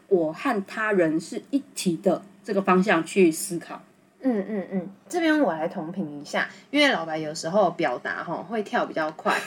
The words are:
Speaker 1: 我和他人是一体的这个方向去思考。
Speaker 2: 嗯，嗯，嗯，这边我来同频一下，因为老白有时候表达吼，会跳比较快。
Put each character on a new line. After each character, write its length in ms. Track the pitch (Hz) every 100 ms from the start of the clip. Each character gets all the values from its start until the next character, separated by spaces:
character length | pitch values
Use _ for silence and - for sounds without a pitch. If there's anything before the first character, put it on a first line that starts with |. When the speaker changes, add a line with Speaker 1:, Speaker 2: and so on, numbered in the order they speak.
| -
Speaker 1:
我 240 | 185 156
和 320 | 160 285 214 196
他 260 | 226 214
人 280 | 196 160 156
是 220 | - 233 -
一 120 | 277 -
体 240 | - 185 165
的 200 | 190 - - -
这 120 | -
个 80 | 196
方 200 | 196 185
向 220 | 202 165
去 260 | 160 196 170
思 280 | 160 - 170
考。 240 | - - - _ _ _
Speaker 2:
嗯， 200 | 262 214 196
嗯， 180 | 214 170
嗯， 160 | 190 170 - -
这 140 | 349
边 180 | 330 302
我 140 | 220
来 160 | 156 170
同 240 | 190 160
频 300 | 196 151 143
一 20 |
下， 240 | 143 196 - - -
因 100 | 285
为 100 | 277
老 140 | 180
白 140 | 160 160
有 160 | 151
时 160 | 160 160
候 200 | 202 175
表 260 | 165 147 123
达 260 | 107 87
吼， 180 | 180 135
会 180 | 170 226
跳 240 | 202 240 -
比 80 |
较 160 | - 156
快。 240 | - - -